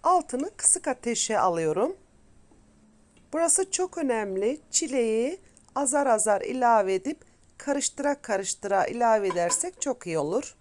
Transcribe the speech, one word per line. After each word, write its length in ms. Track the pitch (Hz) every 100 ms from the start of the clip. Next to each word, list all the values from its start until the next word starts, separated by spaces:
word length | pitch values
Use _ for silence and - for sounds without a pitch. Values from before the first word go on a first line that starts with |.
Altını 480 | - 359 - 247 339 -
kısık 320 | - 359 302
ateşe 500 | 254 240 220 - 214
alıyorum. 580 | 185 165 160 156 262 381 _ _ _ - _ - _ _ _ _ _ _ _
Burası 380 | 311 330 359 381
çok 280 | - 370 -
önemli. 600 | 277 226 202 190 208 294 _
Çileği 680 | - 311 262 233 220 247 381 - _ _
azar 320 | 254 277 285 277
azar 340 | 214 220 214
ilave 540 | - 254 240 226 190
edip 240 | 190 262 311 - _ _ _
karıştıra 640 | - 285 - - 285 285
karıştıra 640 | - 196 190 - 202 196 -
ilave 420 | 233 233 220 196
edersek 520 | 175 175 - 349 -
çok 260 | 285 247 180
iyi 120 | 160
olur. 360 | 147 208 294 -